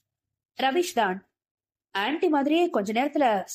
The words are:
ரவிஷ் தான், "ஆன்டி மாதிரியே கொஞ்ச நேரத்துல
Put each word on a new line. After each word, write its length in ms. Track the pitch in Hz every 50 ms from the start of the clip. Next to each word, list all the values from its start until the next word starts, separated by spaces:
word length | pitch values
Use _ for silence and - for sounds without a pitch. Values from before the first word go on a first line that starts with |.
| _ _ _ _ _ _ _ _ _ _ _ -
ரவிஷ் 320 | 247 269 262 359 349 - -
தான், 360 | 247 214 185 190 196 - _ _ _ _ _ _ _ _ _ _ _ _ _
"ஆன்டி 380 | - 196 202 247 294 349 392 349
மாதிரியே 420 | 302 277 269 294 311 339 349 339
கொஞ்ச 220 | - 226 196 214
நேரத்துல 520 | 214 233 269 294 - 311 277 240 214 196 185 - -